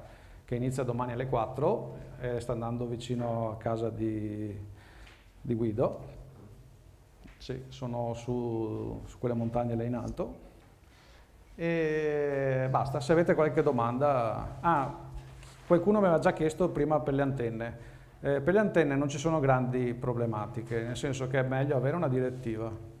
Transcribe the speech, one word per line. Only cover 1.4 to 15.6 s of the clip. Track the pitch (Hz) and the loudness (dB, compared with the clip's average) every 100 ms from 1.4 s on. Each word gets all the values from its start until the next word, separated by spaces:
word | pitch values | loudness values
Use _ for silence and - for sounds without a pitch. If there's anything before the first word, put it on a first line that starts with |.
| 107 - 156 226 - - - - | 0 0 0 0 -4 -12 -14 -8
eh, | 127 120 | -4 -4
sta | 120 | -2
andando | 117 117 120 120 | -4 -4 -4 -4
vicino | 117 - 120 120 117 113 | -6 -4 -4 -2 -2 -2
a | 107 | -2
casa | 117 113 113 | -2 0 -2
di, | 110 110 107 107 104 107 101 101 - - - - - - - | -2 -2 -2 -4 -6 -6 -8 -12 -16 -20 -20 -20 -20 -20 -10
di | 131 | -4
Guido. | 113 113 104 - - - - - - - - - - - - - - - - | 0 0 0 0 -2 -12 -16 -18 -20 -20 -20 -20 -20 -20 -20 -20 -20 -20 -14
Sì, | - 131 - | -10 -10 -10
sono | - 123 120 117 117 | -10 -6 -4 -4 -6
su, | - 123 120 113 110 110 110 110 - | -4 -4 -2 -2 -4 -4 -6 -8 -12
su | - | -6
quelle | 123 117 | -2 -2
montagne | 117 120 120 117 | 0 0 0 -2
là | |
in | 117 | -2
alto. | 123 110 120 220 - - - - - - - - - - - - | -4 -4 -6 -6 -8 -18 -20 -20 -20 -20 -20 -20 -20 -20 -20 -18
E | - 170 165 160 156 151 147 143 139 135 131 131 | -4 0 2 2 0 0 0 0 2 2 2 2
basta, | 131 - 151 | 2 0 0
se | 135 | 4
avete | 165 170 143 | 6 6 6
qualche | 156 139 | 4 4
domanda. | 151 123 117 123 143 135 113 107 110 - | 4 4 2 2 2 4 2 -2 -6 -2
Ah, | 170 156 131 - - - - - - - | 2 2 2 -6 -12 -14 -14 -18 -20 -8